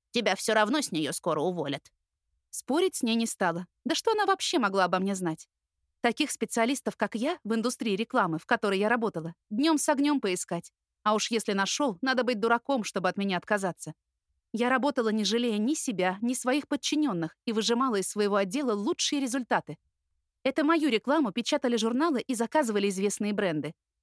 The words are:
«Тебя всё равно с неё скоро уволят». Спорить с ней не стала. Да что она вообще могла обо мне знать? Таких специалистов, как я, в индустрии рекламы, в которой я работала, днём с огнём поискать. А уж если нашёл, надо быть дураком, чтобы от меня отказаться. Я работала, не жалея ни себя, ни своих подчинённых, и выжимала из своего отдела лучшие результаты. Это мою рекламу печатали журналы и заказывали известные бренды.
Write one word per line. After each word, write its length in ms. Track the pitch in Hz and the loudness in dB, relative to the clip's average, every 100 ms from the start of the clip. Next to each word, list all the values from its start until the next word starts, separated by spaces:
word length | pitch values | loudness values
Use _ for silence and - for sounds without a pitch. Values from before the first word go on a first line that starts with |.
| _ | _
«Тебя 240 | 240 202 190 | 0 2 0
всё 180 | - | 2
равно 280 | 220 214 294 | 2 4 2
с 100 | - | 0
неё 220 | 156 143 | -2 -2
скоро 280 | - 175 151 | -2 -2 0
уволят». 500 | 165 175 139 139 - _ _ _ _ _ _ | -2 -2 -4 -6 -10 _ _ _ _ _ _
Спорить 460 | - - 294 370 - | -12 -2 0 0 0
с 60 | |
ней 120 | 233 226 | 0 0
не 100 | 226 | 0
стала. 400 | - 185 170 180 _ | 0 0 0 -8 _
Да 120 | - 320 | -4 -2
что 160 | - | 0
она 160 | 427 392 | 2 2
вообще 320 | 381 - 339 | 0 2 2
могла 260 | 208 196 180 | 2 2 2
обо 140 | 185 | 2
мне 160 | 196 190 | 0 -2
знать? 340 | 175 160 - _ _ _ _ _ | -2 -4 -10 _ _ _ _ _
Таких 300 | 233 - 302 | -2 0 -2
специалистов, 640 | - 214 - 226 269 - - | -2 -4 0 0 0 -4 -2
как 200 | 208 214 | -4 -2
я, 240 | 269 359 | -4 -4
в 100 | 208 | -2
индустрии 420 | 226 226 - 233 190 | -2 -2 -4 -2 -2
рекламы, 420 | 226 254 190 160 | 0 0 2 0
в 80 | - | 0
которой 340 | 233 208 190 | 0 2 0
я 100 | 208 | 2
работала, 440 | 240 220 165 165 - - | 2 0 -4 -8 -12 -8
днём 300 | 208 311 302 | -2 2 2
с 100 | - | 2
огнём 320 | 277 285 277 | 2 2 2
поискать. 500 | 202 180 - 170 - _ _ _ 214 | 0 -4 -4 -6 -8 _ _ _ 0
А 60 | |
уж 180 | 214 - | 0 0
если 220 | 233 - | -2 -2
нашёл, 440 | 196 190 - 285 175 | -2 0 0 -2 -2
надо 240 | 262 254 247 | -2 0 0
быть 160 | 220 | 0
дураком, 420 | 226 233 - 269 | 2 0 2 -2
чтобы 240 | - 196 180 | -2 -2 -2
от 100 | 175 | -2
меня 200 | 196 180 | -2 -2
отказаться. 560 | - 208 190 - - - _ _ _ _ _ | 0 -2 0 -6 -12 -16 _ _ _ _ _
Я 160 | 214 240 | -2 2
работала, 380 | 262 277 277 220 | 2 2 0 0
не 160 | 214 | 0
жалея 340 | 196 233 240 208 | 0 0 0 0
ни 160 | 220 | -2
себя, 440 | 311 - 185 180 190 | -2 -4 -2 -2 0
ни 120 | 233 | -4
своих 340 | 254 247 285 - | -2 0 -2 -2
подчинённых, 680 | 285 - 311 294 175 160 - - | -4 -2 0 0 0 -4 -6 -4
и 80 | |
выжимала 420 | 214 202 240 262 202 | -2 0 2 2 0
из 140 | 185 | -2
своего 260 | 208 208 202 | 0 2 2
отдела 380 | 196 254 262 | 0 -2 -2
лучшие 480 | 208 220 - - 285 | 0 -2 -2 -2 -2
результаты. 560 | 262 262 233 196 - 147 _ _ _ _ _ _ | -2 -4 0 -2 -2 -14 _ _ _ _ _ _
Это 220 | 262 269 311 | -2 2 2
мою 240 | 330 294 | 4 4
рекламу 420 | 220 - 311 240 | 0 2 2 2
печатали 460 | 233 - 294 247 240 | 0 -2 0 2 2
журналы 420 | 226 240 339 247 | 2 2 2 0
и 160 | - 226 | -2 -2
заказывали 540 | 233 311 240 208 202 | 0 2 2 2 0
известные 420 | 190 202 - 208 | 0 -2 0 -2
бренды. 400 | 208 196 156 143 - _ _ | 0 0 0 -4 -10 _ _